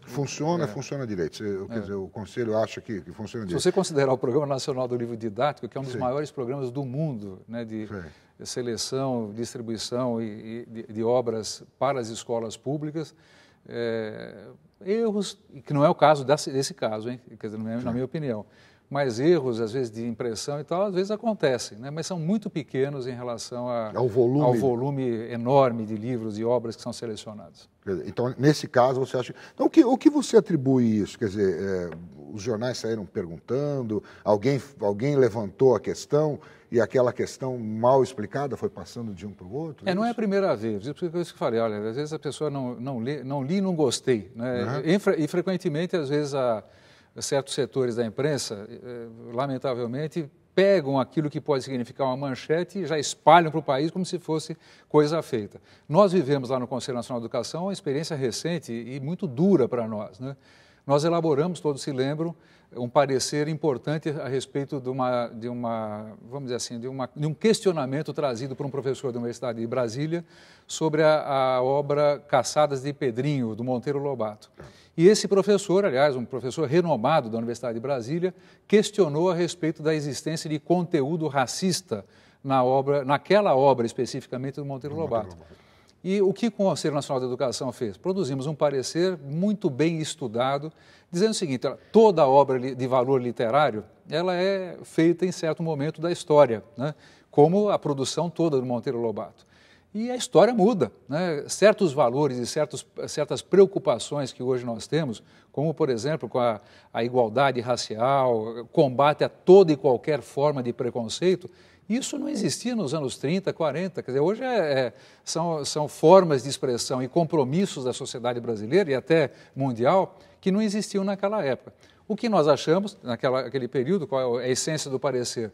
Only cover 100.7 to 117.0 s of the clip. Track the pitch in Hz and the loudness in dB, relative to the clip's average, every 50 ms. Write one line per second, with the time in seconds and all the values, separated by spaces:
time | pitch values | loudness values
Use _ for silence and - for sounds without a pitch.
100.7 | 247 170 120 95 - _ _ - 139 165 185 175 151 143 - 120 - - 185 214 | 6 4 0 -2 -2 _ _ -6 -4 -2 -2 -2 -2 -4 -6 -6 2 6 6 6
101.7 | 208 - 202 156 131 151 135 117 123 143 151 135 123 123 117 110 - 156 151 151 | 8 6 2 2 4 4 2 4 4 2 2 0 0 -2 -4 -4 -2 -2 -2 -2
102.7 | 139 123 - _ _ - 135 135 - 156 147 - 139 - - _ 180 196 196 190 | -4 -10 -14 _ _ -12 -10 -6 -4 -4 -4 -4 -4 -6 -2 _ 6 8 8 6
103.7 | - 160 - - 123 107 - - 147 147 135 120 - - 123 127 127 123 123 123 | 4 0 0 0 0 0 -2 -4 -4 -4 -4 -6 -6 -4 -2 -2 -2 -2 -2 -6
104.7 | 113 104 - - 147 160 156 123 104 - - _ _ - _ _ - - 147 160 | -6 -8 -6 -2 -2 -2 -2 -2 -6 -8 -14 _ _ -20 _ _ -6 -2 -2 -2
105.7 | 151 - 156 135 120 107 120 147 160 156 127 107 - 127 120 120 107 101 - - | 0 0 0 0 0 0 -2 -2 -4 -4 -4 -4 0 0 2 2 0 -2 -8 -18
106.7 | - - - _ - 120 117 123 123 127 117 107 107 135 139 135 131 123 110 127 | -20 -20 -20 _ -4 -4 -2 0 2 2 2 4 4 2 2 4 2 0 -2 -2
107.7 | 120 - - - 107 110 120 135 139 139 131 123 117 110 107 117 113 120 117 - | -2 -2 -4 -6 -2 0 2 2 4 4 4 2 2 0 -2 -4 -8 -12 -14 -2
108.7 | - 170 147 131 123 135 139 151 143 - 143 120 - - _ 185 185 202 185 160 | 2 2 2 4 4 4 4 4 4 2 0 -2 -2 0 _ 10 10 12 10 8
109.7 | 147 139 - 139 120 113 - 156 147 123 - - - 139 143 151 143 131 123 120 | 4 4 4 2 2 2 2 -2 -2 -2 -4 -6 -2 0 2 2 2 0 -4 -4
110.7 | 113 - 127 120 - 123 113 104 - - 170 185 185 180 - - - - - - | -4 -4 -4 -4 -4 -4 -6 -6 -4 0 2 2 2 0 -2 -10 -20 -20 -20 -20
111.7 | - _ _ - 220 262 262 - 302 285 302 302 294 202 185 143 - - - 247 | -20 _ _ -4 -4 -2 -2 -4 -6 -6 -4 -4 -4 -2 -2 -2 -2 -2 -4 -4
112.7 | 247 220 165 120 151 160 139 117 - - - 139 180 196 - 147 - - 160 143 | -2 -2 -2 -2 -2 -2 -4 -4 -4 -4 -2 0 0 0 -2 -4 -2 0 -2 -2
113.7 | 131 165 185 185 - 120 - 135 123 139 147 185 220 240 262 254 240 208 160 147 | 0 -2 -4 -4 -6 -8 -6 -2 0 2 2 2 0 -2 -2 0 0 0 2 2
114.7 | 135 135 127 113 - - - - - _ _ - - 160 170 170 160 139 135 - | 2 2 0 0 -4 -10 -18 -20 -20 _ _ -6 -4 -2 -2 -2 -2 -4 -4 -4
115.7 | - 180 151 127 - - 160 156 185 190 180 160 143 123 120 143 123 - 147 127 | -4 -4 -4 -4 -2 4 8 10 10 10 10 6 2 0 0 -4 -6 -4 -2 -2
116.7 | 120 110 - - 135 127 | -2 -2 -2 -4 -4 -4